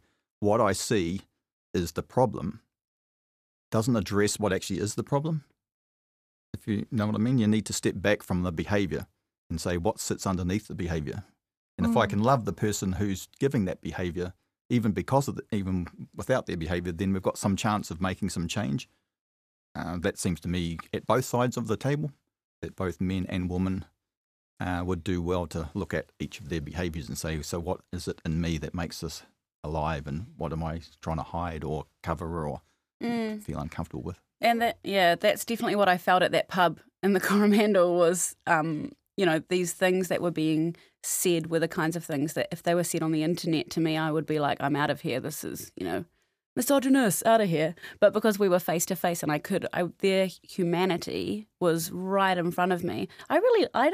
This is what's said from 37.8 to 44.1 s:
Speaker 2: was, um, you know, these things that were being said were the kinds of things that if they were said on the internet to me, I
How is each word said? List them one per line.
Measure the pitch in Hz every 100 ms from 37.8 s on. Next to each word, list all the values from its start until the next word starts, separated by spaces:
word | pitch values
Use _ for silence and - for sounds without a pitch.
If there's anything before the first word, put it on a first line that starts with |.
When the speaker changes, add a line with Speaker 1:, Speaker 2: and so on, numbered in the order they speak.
| 175 175
Speaker 2:
was, | 170 175 - - -
um, | 160 160 151 135 - _ -
you | 185
know, | 160 -
these | 185 175
things | - 185 185 180
that | 175
were | 175
being | 160 156 156 165 170 - _
said | - - 185 170 165
were | 165
the | 160
kinds | - 160 170
of | -
things | 143 156
that | 147 -
if | 170
they | - 175
were |
said | 165 165
on | 160
the | 156
internet | 160 175 170 156 -
to | 165
me, | 160 156
I | 160